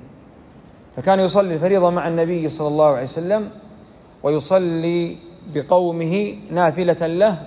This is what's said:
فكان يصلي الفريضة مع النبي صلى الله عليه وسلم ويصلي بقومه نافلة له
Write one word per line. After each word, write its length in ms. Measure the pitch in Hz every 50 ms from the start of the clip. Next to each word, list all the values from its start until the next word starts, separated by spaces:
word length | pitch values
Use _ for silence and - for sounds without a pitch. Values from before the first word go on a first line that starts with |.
| - - - - - - - - - - - - - - - - - - -
فكان 240 | 131 131 185 196 190
يصلي 340 | 190 175 185 202 202 180 165
الفريضة 360 | 147 170 185 196 190 175 175
مع 180 | 175 170 147
النبي 420 | 170 165 165 165 170 180 165 156 151
صلى 180 | 156 - 151
الله 180 | 147 147 156 151
عليه 180 | 147 139 120 135
وسلم 460 | 131 - 165 170 180 208 220 208 - - - - - - - - - - - - - - - -
ويصلي 920 | 143 151 147 139 - 185 190 180 170 165 165 165 170 175 175 170 170 170 - - - - - - 190 147
بقومه 840 | 151 - - 185 180 180 175 170 165 165 160 185 202 208 202 208 - - -
نافلة 560 | 160 175 180 160 - 175 180 170 160 165 170
له 300 | 165 165 180 208 220 185 151 143